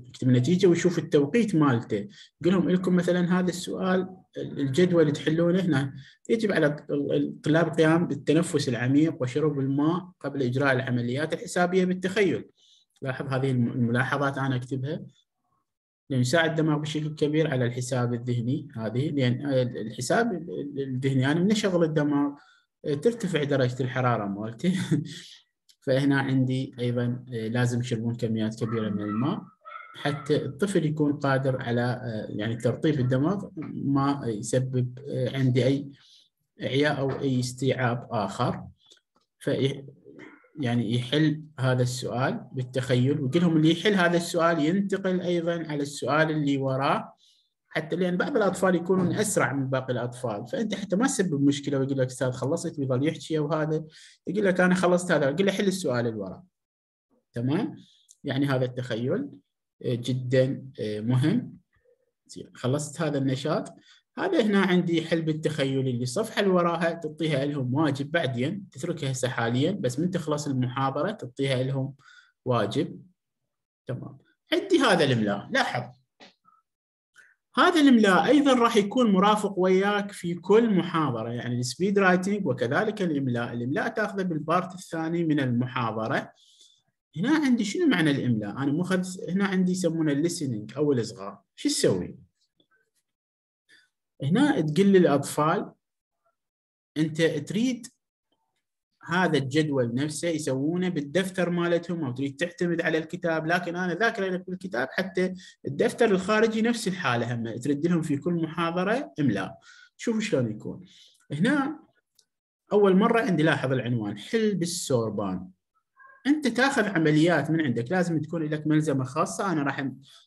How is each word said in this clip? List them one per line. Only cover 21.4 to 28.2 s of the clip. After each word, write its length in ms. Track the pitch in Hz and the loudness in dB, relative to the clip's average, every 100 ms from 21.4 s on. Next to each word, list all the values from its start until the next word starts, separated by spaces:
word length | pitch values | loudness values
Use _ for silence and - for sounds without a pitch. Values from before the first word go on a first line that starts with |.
من 140 | 185 | 2
شغل 300 | 214 202 175 | 2 2 2
الدماغ، 460 | 160 156 147 143 143 143 - _ _ _ | 2 2 2 2 0 -4 -16 _ _ _
آه، 100 | 151 | -6
ترتفع 500 | 143 233 233 180 156 | 0 0 0 -2 0
درجة 380 | 143 139 123 - | 0 2 0 0
الحرارة 420 | 127 131 123 117 | -4 0 0 0
مالته. 500 | 101 98 110 113 175 | -2 -6 -8 -4 -2
<laughs> 360 | 185 - - - - - - _ _ _ _ | 0 0 -2 -2 -10 -18 -20 _ _ _ _
فهنا 400 | - 131 143 139 | -2 2 2 2
عندي 540 | 135 131 123 127 131 - | 2 0 0 0 -4 -4
أيضًا، 460 | 123 120 120 123 - | -2 0 -2 -4 -8
آه، 160 | 120 110 | -8 -4
لازم 320 | 120 123 120 | 0 0 0
يشربون 340 | - 113 117 | -2 -4 -4
كميات 500 | 113 | -4